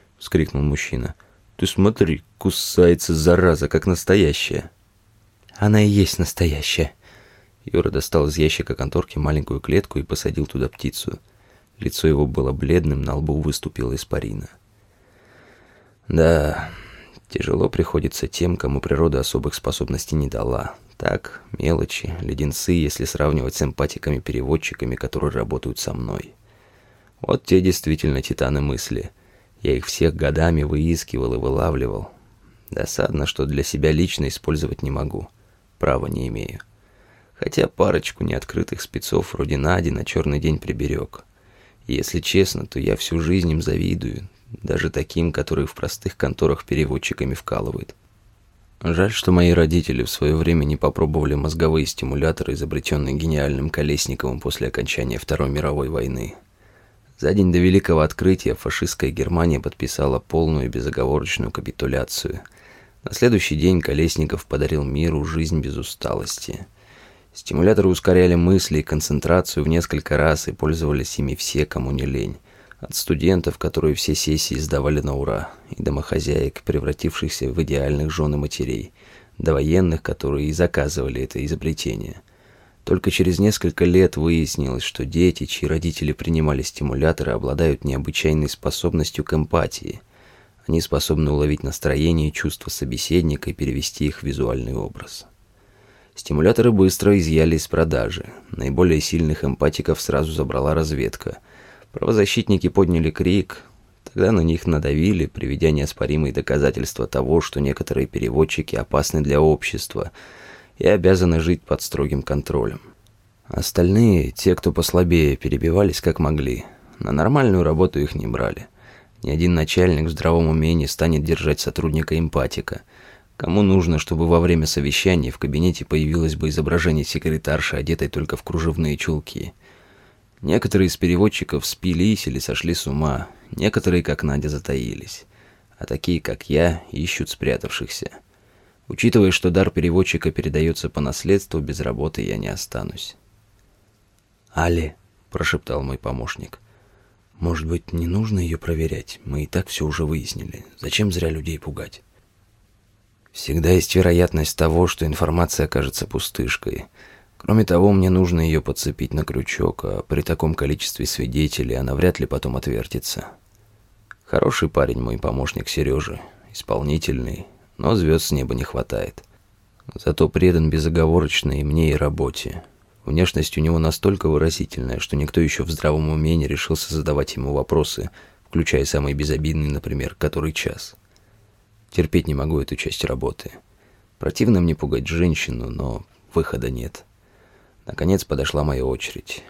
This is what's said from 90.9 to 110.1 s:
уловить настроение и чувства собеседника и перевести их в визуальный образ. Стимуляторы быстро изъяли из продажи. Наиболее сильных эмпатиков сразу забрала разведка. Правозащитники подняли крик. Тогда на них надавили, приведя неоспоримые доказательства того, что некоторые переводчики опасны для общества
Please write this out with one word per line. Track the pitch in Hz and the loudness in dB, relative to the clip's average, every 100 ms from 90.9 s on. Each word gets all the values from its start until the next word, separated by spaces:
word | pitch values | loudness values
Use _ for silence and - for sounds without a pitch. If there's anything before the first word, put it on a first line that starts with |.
| 76 - 76 76 | -2 0 0 2
уловить | 73 73 73 | 2 0 0
настроение | 67 - 73 69 80 82 76 | -4 -4 -2 2 2 2 0
и | |
чувства | - 73 - - | -2 -6 -6 -10
собеседника | - 67 60 - 87 80 73 - | -8 -6 -6 0 2 2 -2 -6
и | |
перевести | - 67 65 - - 73 | -6 -4 -4 -6 -4 -4
их | - | -4
в | |
визуальный | - - 58 64 57 | -8 -4 -2 -2 -4
образ. | 64 50 - - - - _ _ _ _ _ _ _ _ | -6 -8 -10 -16 -18 -20 _ _ _ _ _ _ _ _
Стимуляторы | - - 73 87 117 117 | -18 -4 4 4 6 4
быстро | 104 95 - 101 101 | 6 6 6 4 4
изъяли | 80 80 80 80 | 4 4 4 2
из | - | 0
продажи. | - 82 69 53 - - - - | 0 2 0 -2 -6 -12 -18 -14
Наиболее | - 65 69 90 78 | -6 -4 4 4 4
сильных | - 82 78 76 | 2 0 0 0
эмпатиков | 71 64 73 - - 78 | -2 2 0 0 -2 -2
сразу | - 69 80 | 0 0 0
забрала | 78 71 65 69 | -2 -4 -2 0
разведка. | 80 78 71 55 - - - _ - - - _ | 0 0 -2 -4 -4 -10 -12 _ -20 -20 -20 _
Правозащитники | - - 110 98 - - 98 87 | -4 0 4 4 2 2 2 2
подняли | - 87 85 80 | 2 4 4 0
крик. | - 78 98 90 - - _ _ _ | 0 2 2 0 -10 -18 _ _ _
Тогда | - - 95 | -12 0 4
на | 107 | 4
них | 82 80 - | 4 2 0
надавили, | 80 71 73 90 95 80 | 0 2 2 2 2 -2
приведя | - 64 69 80 | -4 -6 2 2
неоспоримые | 76 73 - - 76 73 | 2 0 -4 -2 0 0
доказательства | 69 - 73 71 - 62 - 57 | -2 0 2 2 0 -6 -4 -4
того, | 65 64 82 | -2 2 2
что | - 71 | 2 -2
некоторые | 69 69 - - 69 | -2 -2 -2 -2 -2
переводчики | - 58 65 78 - - - | -2 -2 2 2 0 -4 -6
опасны | - 71 73 80 | -2 0 0 0
для | 73 71 | 2 4
общества | 78 73 - - - - - | 4 4 -2 -6 -8 -8 -8